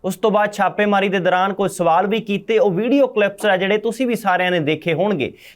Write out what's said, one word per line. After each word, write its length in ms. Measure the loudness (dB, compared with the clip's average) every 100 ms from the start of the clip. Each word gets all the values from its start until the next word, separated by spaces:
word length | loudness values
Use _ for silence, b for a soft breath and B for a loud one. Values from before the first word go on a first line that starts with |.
ਉਸ 120 | -8 -2
ਤੋਂ 140 | 0
ਬਾਅਦ 220 | 2 0
ਛਾਪੇਮਾਰੀ 560 | 0 -2 0 0 0 0
ਦੇ 100 | 0
ਦੌਰਾਨ 320 | 0 0 0
ਕੁਝ 160 | -2 -4
ਸਵਾਲ 340 | -2 2 2 2
ਵੀ 140 | -2
ਕੀਤੇ। 380 | -2 -4 0 2
ਉਹ 120 | 2
ਵੀਡੀਓ 340 | 2 2 2 2
ਕਲਿੱਪਸ 380 | 2 -2 0 0
ਆ 100 | 0
ਜਿਹੜੇ, 220 | 0 -2
ਤੁਸੀਂ 280 | -2 -4 -2
ਵੀ 100 | -2
ਸਾਰਿਆਂ 340 | 0 0 0
ਨੇ 100 | 0
ਦੇਖੇ 320 | 0 -2 -2
ਹੋਣਗੇ, 380 | -2 0 -2 -4 -8 B